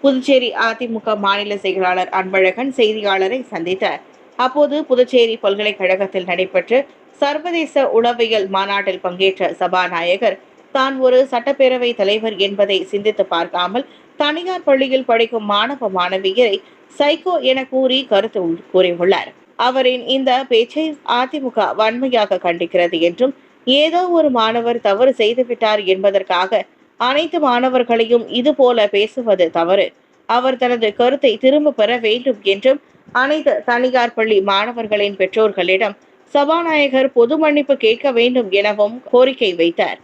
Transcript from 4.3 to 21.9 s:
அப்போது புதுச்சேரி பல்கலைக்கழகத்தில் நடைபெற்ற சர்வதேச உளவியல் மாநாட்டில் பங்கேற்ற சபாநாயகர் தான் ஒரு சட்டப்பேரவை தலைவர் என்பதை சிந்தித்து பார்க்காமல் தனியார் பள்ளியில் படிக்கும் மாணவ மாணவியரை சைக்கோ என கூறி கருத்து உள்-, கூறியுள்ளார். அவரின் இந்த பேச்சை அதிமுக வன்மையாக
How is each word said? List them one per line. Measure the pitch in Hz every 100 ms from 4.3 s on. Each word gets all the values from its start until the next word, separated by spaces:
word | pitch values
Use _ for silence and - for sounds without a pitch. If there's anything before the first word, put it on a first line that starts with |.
| -
அப்போது | 254 269 294 294 302
புதுச்சேரி | 247 247 254 233 226
பல்கலைக்கழகத்தில் | 208 202 214 202 185 185 190 190 180
நடைபெற்ற | 180 185 185 175 240 277 - _ -
சர்வதேச | 285 302 339 339 302 285 262 226
உளவியல் | 233 240 226 220 190 190
மாநாட்டில் | 196 202 196 185 185
பங்கேற்ற | 180 190 190 180 170
சபாநாயகர் | 175 185 175 175 175 196 220 190 - - _
தான் | 269 269 269 254
ஒரு | 254 262
சட்டப்பேரவை | 240 247 277 262 254 240 226
தலைவர் | 196 214 220 196 196
என்பதை | 202 202 190 175
சிந்தித்து | 202 208 208 190
பார்க்காமல் | 170 175 180 180 226 277 - _ _
தனியார் | 294 311 359 359 320
பள்ளியில் | 269 269 262 262
படிக்கும் | 226 226 233 208
மாணவ | 202 233 277 220 185
மாணவியரை | 180 190 190 202 240 202 - - _ -
சைக்கோ | 294 302 359 339 254
என | 262 262
கூறி | 262 262 262 262
கருத்து | 196 220 208 170
உள்-, | 165 -
கூறியுள்ளார். | 185 185 175 180 165 - - _ - 240
அவரின் | 262 254 254 240
இந்த | 269 262 254 262
பேச்சை | 226 233 294 320 294 - 240
அதிமுக | 254 302 262 - 180 170
வன்மையாக | 220